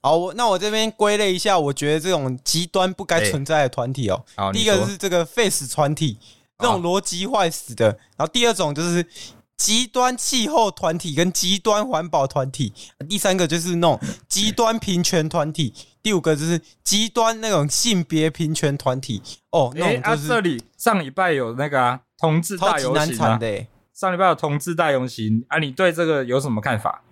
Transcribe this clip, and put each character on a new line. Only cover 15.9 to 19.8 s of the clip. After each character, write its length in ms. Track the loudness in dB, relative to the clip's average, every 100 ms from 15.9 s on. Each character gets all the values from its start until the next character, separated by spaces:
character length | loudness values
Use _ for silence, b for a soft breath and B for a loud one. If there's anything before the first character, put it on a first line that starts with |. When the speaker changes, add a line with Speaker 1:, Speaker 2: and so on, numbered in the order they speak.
| B
Speaker 1:
第 120 | 0
五 80 | 0
个 160 | 2 0
就 80 |
是 180 | 0 -2 b b
极 240 | -2 0 0
端 320 | 2 0 0
那 100 | 0
种 180 | 0 0
性 360 | 0 2 0
别 260 | 0 0 0
平 240 | 0 -2
权 240 | 0 0 0
团 220 | -2 -2
体。 200 | -4 -8 B B _
哦， 220 | 0 0
那 260 | 0